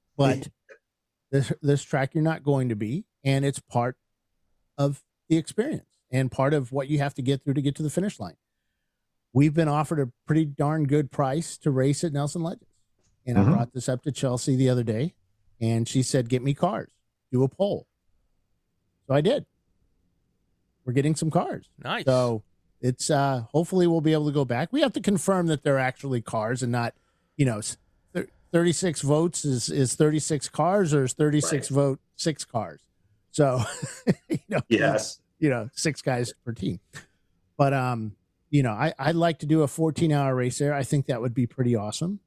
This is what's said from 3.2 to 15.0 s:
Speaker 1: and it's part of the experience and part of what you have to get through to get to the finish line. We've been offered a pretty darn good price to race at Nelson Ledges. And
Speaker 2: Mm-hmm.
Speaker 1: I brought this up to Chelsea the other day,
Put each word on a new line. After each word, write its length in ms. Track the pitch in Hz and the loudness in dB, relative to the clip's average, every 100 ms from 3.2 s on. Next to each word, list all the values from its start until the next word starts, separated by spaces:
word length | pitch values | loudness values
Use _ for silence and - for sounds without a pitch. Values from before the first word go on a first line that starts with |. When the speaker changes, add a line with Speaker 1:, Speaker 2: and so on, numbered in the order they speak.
Speaker 1:
and 200 | 135 135 | 0 2
it's 140 | 139 - | 0 -4
part 380 | - 123 123 - _ _ _ _ _ _ _ - | -4 -2 -2 -6 _ _ _ _ _ _ _ -2
of 240 | 143 143 _ _ - | -2 -2 _ _ 0
the 80 | 160 | 0
experience 500 | - - 156 - - _ _ | 0 -4 -2 -4 -10 _ _
and 200 | 131 131 | 0 0
part 200 | - 135 | 0 2
of 180 | 151 123 | 2 0
what 160 | 139 135 | -4 -2
you 100 | 151 | -2
have 160 | 139 | -2
to 80 | - | -2
get 220 | 127 139 | -2 0
through 100 | - | 0
to 80 | 139 | -2
get 120 | 139 - | -2 -2
to 60 | |
the 80 | 156 | -4
finish 280 | 180 202 - | -2 -4 -6
line. 180 | - - _ _ _ _ _ _ _ _ _ | -12 -16 _ _ _ _ _ _ _ _ _
We've 220 | 127 151 | 2 4
been 140 | 151 156 | 4 2
offered 320 | 147 151 156 | 2 0 -2
a 100 | 127 - - | -2 -4 -2
pretty 180 | 156 151 | 0 0
darn 380 | 139 147 156 143 | 0 0 0 2
good 240 | 147 135 | 2 0
price 480 | - 135 147 165 - | -2 -2 -2 -6 -4
to 120 | 156 | -2
race 320 | 131 135 143 | 2 2 0
at 80 | 170 | -2
Nelson 300 | 143 143 175 | -2 -4 -4
Ledges. 240 | 165 214 _ _ _ _ _ _ 123 | -6 -8 _ _ _ _ _ _ 0
And 100 | 117 | 4
Speaker 2:
Mm-hmm. 120 | 101 | 4
Speaker 1:
I 40 | |
brought 180 | 156 120 | 4 0
this 160 | 131 127 | -4 -4
up 140 | 127 | -2
to 100 | 151 | -4
Chelsea 420 | - 135 123 - | -2 -2 0 0
the 140 | 131 131 | 2 4
other 140 | 123 | 2
day, 320 | 120 110 | 0 -2